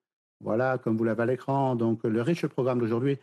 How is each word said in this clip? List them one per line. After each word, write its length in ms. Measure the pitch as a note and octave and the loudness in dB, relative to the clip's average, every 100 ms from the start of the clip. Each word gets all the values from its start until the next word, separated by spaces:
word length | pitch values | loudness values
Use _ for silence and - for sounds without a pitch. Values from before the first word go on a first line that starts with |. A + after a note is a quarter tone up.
| _ _ _ - | _ _ _ -10
Voilà, 360 | G#2 A2 C3 B2+ | -2 0 0 0
comme 200 | A#2 A2 | 0 0
vous 80 | |
l'avez 180 | A2+ A2 | 0 0
à 20 | |
l'écran, 520 | A#2 B2+ - C#3 C3+ A#2 | 0 -2 -2 0 0 0
donc, 260 | A#2 A2+ | 0 0
le 180 | A#2 A2 | 0 0
riche 240 | B2 E3+ | 0 -2
programme 340 | D#3 - B2+ B2 | -2 -2 0 0
d'aujourd'hui 380 | A2 A#2+ C#3 C3+ | 0 0 0 -2